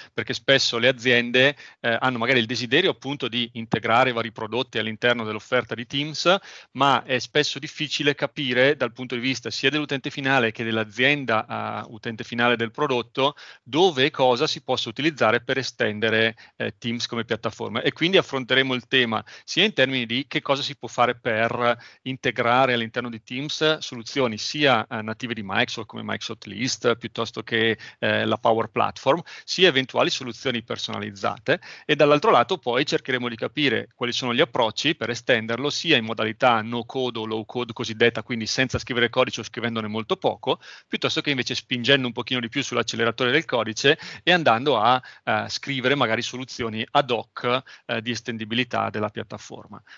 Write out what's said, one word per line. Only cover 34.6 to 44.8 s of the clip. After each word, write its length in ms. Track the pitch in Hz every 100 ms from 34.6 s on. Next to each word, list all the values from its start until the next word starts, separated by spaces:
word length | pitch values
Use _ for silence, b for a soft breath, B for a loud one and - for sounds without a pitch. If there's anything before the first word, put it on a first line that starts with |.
| 110 - 143 170
per 140 | 113
estenderlo 600 | 117 - 117 110 117 143
sia 260 | - 170 131
in 80 |
modalità 560 | 110 113 110 107 131 113
no 220 | 113 120
code 360 | 113 135 127 113
o 40 |
low 200 | 110 110
code 280 | 110 120 120
cosiddetta, 520 | 117 110 110 120 117
quindi 220 | - 117 107
senza 320 | - 127 117
scrivere 300 | - 120 117
codice 320 | 127 127 -
o 20 |
scrivendone 420 | 110 113 117 113 107
molto 300 | 110 107 190
poco, 420 | 127 - 131 165 B B _
piuttosto 320 | - 127 156
che 100 | 151
invece 240 | 131 117
spingendo 540 | 120 - 123 117 139 123
un 40 |
pochino 280 | 117 110 127
di 80 | 117
più 160 | 143
sull'acceleratore 680 | - 120 117 113 117 113 123
del 140 | 151
codice 520 | - 120 110 107 143 160 B B
e 100 | 165
andando 460 | 175 131 113 147
a, 220 | 113